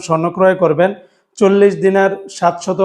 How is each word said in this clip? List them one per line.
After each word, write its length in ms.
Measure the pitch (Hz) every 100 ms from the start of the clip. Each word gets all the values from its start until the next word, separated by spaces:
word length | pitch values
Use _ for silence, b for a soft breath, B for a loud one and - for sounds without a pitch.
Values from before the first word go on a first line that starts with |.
| -
স্বর্ণ 200 | 160 170
ক্রয় 260 | 180 190 185
করবেন, 340 | 165 151 185 208 b b b -
চল্লিশ 340 | 196 202 202 165
দিনার 280 | 190 196 196 196 - -
সাতশত 440 | 175 175 196 185